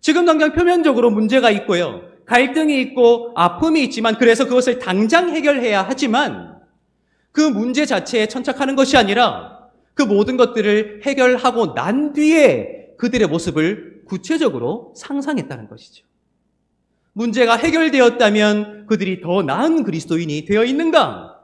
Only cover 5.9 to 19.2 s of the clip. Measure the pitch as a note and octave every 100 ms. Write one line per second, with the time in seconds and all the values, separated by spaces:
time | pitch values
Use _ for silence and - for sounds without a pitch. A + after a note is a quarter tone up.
5.9 | C4 C#4 A3+ C#4+ G2+ E3+ - _ _ _
6.9 | _ _ _ _ - D#4 G#3 A#3 B3+ D4+
7.9 | G#3 - A#3 G#3+ C4 B3 - C4+ C#4 C4+
8.9 | C#4 G3+ G#3 A3+ G#2 - - _ _ _
9.9 | - B3+ G3+ G#3+ B3+ B3 A3 G#3 G#3 G#3+
10.9 | - C#4 C4+ B3+ B3 B3 A#3 F#3+ A#2 C#3+
11.9 | B3+ D4 D4 D4+ D#4+ C4+ B2 G2 - -
12.9 | _ A#3+ B3 F#3+ E3 F3+ D3 D#3+ G#3 -
13.9 | - _ F#3 - D#4+ C#4+ C3+ A#2+ G#3+ -
14.9 | - - C#4 C#4 C4+ - B2 G#2+ A2+ -
15.9 | _ _ _ _ _ _ _ _ _ _
16.9 | _ _ G3+ A#3 G#3+ A#3 A#3 E4 D#4+ D#4+
17.9 | C4+ A#3+ A#3+ A3 G#3 G#3 G#3 G#3 - -
18.9 | G#3+ F#3+ F#3